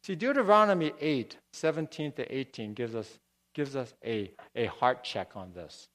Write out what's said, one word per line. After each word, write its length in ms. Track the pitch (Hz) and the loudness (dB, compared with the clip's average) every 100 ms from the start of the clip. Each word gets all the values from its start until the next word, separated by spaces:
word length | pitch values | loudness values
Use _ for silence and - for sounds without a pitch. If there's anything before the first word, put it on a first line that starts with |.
See, 100 | - | -6
Deuteronomy 800 | 175 233 277 202 208 214 185 156 - | -2 0 2 8 8 8 6 2 0
eight 380 | 156 143 113 - _ | 0 0 -2 -10 _
seventeen 600 | - 160 156 156 - 151 | -2 0 0 -6 -6 -6
to 220 | 139 - | -6 -6
eighteen 380 | 135 131 - 107 | -6 -6 -8 -10
gives 220 | 107 120 | -6 -4
us, 240 | 113 107 - _ _ _ | -4 -8 -14 _ _ _
gives 220 | - 143 135 | -6 -4 -4
us 160 | 123 _ | -8 _
a, 300 | - 110 98 - - | -4 -4 -4 -10 -12
a 100 | - | -4
heart 400 | 110 - 123 127 | -4 2 2 2
check 320 | - 104 92 104 | -4 -6 -6 -10
on 160 | 92 | -12
this. 360 | 87 80 - - | -14 -16 -18 -20